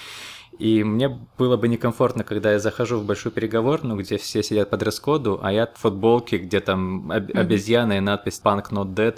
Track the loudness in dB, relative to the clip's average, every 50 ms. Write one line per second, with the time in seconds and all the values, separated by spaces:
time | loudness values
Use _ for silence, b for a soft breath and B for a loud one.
0 | B B B B B B B B B B B -2 2 4 4 4 4 2 2 2
1 | 0 0 -2 -6 -14 -12 _ 0 2 2 4 2 2 0 0 0 -2 -2 0 2
2 | 0 0 0 -2 -6 -4 -4 0 2 2 2 4 2 0 -2 -2 -2 0 0 -2
3 | 0 -2 -4 -2 -4 -6 -4 -4 -4 -2 0 0 0 2 0 0 -2 -4 -4 -4
4 | -4 -4 -4 -4 -4 -4 -2 -2 -2 0 2 0 2 2 0 -2 -2 -2 -2 -2
5 | 0 0 0 0 2 0 -2 0 0 0 2 2 0 0 -4 -2 -2 0 0 2
6 | 4 4 4 4 2 0 -4 -4 -2 0 -2 0 0 0 0 0 0 -4 -4 -6
7 | -6 -4 -4 -4 -4 -2 0 0 2 2 2 0 2 2 2 2 2 2 0 0
8 | 0 0 -2 -2 -4 -8 -8 -2 0 0 0 0 -2 -4 -4 -4 -4 -4 -2 0
9 | 0 0 0